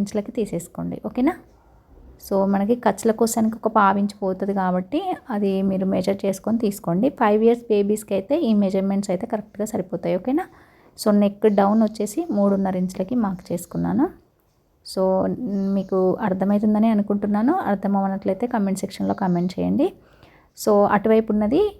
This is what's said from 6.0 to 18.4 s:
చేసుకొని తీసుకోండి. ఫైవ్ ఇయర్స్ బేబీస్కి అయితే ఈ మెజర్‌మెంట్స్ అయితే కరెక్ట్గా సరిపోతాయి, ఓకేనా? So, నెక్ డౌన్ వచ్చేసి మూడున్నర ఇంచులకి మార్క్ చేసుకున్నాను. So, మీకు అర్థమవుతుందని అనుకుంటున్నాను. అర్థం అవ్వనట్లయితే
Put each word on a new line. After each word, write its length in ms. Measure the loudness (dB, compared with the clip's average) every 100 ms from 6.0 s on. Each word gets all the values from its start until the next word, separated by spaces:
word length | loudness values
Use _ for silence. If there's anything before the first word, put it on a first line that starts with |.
| 0 -2
చేసుకొని 360 | -2 -4 -2 -2 -2
తీసుకోండి. 440 | -2 -2 0 0 0
ఫైవ్ 240 | 2 4 4
ఇయర్స్ 180 | 2 2
బేబీస్కి 420 | 0 2 -2 -2 -4
అయితే 180 | -2 0 2
ఈ 40 | 2
మెజర్‌మెంట్స్ 480 | 2 0 0 0 -2 -4
అయితే 120 | -4
కరెక్ట్గా 340 | -6 -8 -8 -6
సరిపోతాయి, 420 | -6 -6 -6 -2 -2
ఓకేనా? 260 | -2 -2 -4 -12 -20 _ _ -6
So, 80 | 0 2
నెక్ 200 | 2 2 2 4
డౌన్ 240 | 4 4 2
వచ్చేసి 340 | 0 -6 -4 -2 0
మూడున్నర 400 | 2 2 0 -2
ఇంచులకి 340 | -4 -4 -4 -2
మార్క్ 200 | -2 -4 -6
చేసుకున్నాను. 560 | -8 -6 -4 -2 0 0 -4 _ _ _ _ _ _ -10
So, 120 | -2 0 2 0 -4 -4 -2 0 -2
మీకు 220 | 0 2 2 2 0
అర్థమవుతుందని 640 | 0 2 2 2 4 4
అనుకుంటున్నాను. 600 | 2 0 -2 0 0 2 2 0
అర్థం 220 | -2 0 0
అవ్వనట్లయితే 460 | 0 -2 -4 -2